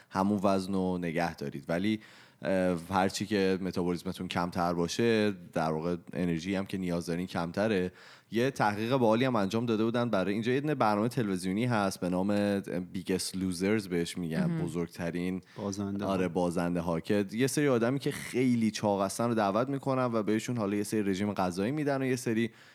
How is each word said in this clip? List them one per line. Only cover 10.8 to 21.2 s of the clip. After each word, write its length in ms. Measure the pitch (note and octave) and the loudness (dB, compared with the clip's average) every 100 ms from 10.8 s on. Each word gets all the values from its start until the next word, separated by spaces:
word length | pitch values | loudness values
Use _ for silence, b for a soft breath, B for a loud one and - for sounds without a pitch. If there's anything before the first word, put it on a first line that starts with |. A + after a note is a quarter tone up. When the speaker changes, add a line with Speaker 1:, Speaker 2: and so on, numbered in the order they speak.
| A2+ G#2 A#2 | 2 4 2
Speaker 1:
تلویزیونی 560 | C3 G#2+ F#2 F#2 G2 | 0 0 0 0 0
هست 360 | B2 A2+ G2 - | 2 2 2 0
به 80 | F2+ | -2
نام 520 | F2+ G2+ G2+ G#2 G2+ F#2+ E2+ F2 | 0 2 2 2 0 -2 -6 -6
بیگست 440 | F#2 F2 F#2 - F#2+ | -8 -2 -2 -2 -2
لوزرز 520 | F#2 F2 F#2+ A2 F#2+ | -2 0 2 0 0
بهش 300 | F2 E2+ - | -2 -2 -4
می‌گن، 260 | E2+ D#2+ | -4 0
Speaker 2:
مهم. 200 | E3+ E2 | 0 0
Speaker 1:
بزرگترین، 800 | E2+ E2+ E2+ - F2 E2+ F2+ F#2 - - | -2 -4 -6 -6 -6 -4 -4 -4 -8 -8
Speaker 3:
بازنده 480 | G2+ G2 G2 G2 | -6 -4 -4 -4
ها. 80 | G2 | -2
Speaker 1:
آره، 160 | F#2+ F2+ | 0 0
بازنده 520 | F2 F2 E2+ F2 F2 | 0 0 0 0 0
ها، 200 | E2+ E2 | 0 -2
که 260 | - G#2 G2 | 0 0 0
یه 140 | G#2+ C3 | 0 0
سری 220 | - D3 | 2 2
آدمی 300 | A#2+ A2+ C3+ | 4 2 0
که 120 | D3 | -2
خیلی 600 | - - A#2+ C3 A#2+ A2 | -6 -4 0 2 4 2
چاق 320 | - G#2+ G2 | 2 0 2
هستن 260 | G2 - A#2+ | 0 0 0
رو 60 | |
دعوت 340 | A2 G2+ G2+ C3 | 2 2 2 0
می‌کنن 360 | C#3 C#3 C3 | -2 -2 0
و 180 | B2+ A2+ | 0 0
بهشون 340 | G#2 A2 - B2 | 0 0 0 -2
حالا 200 | G2 G#2 | 0 0
یه 60 | |
سری 200 | G2+ A2 | 0 0
رژیم 300 | G2 F#2 | 0 0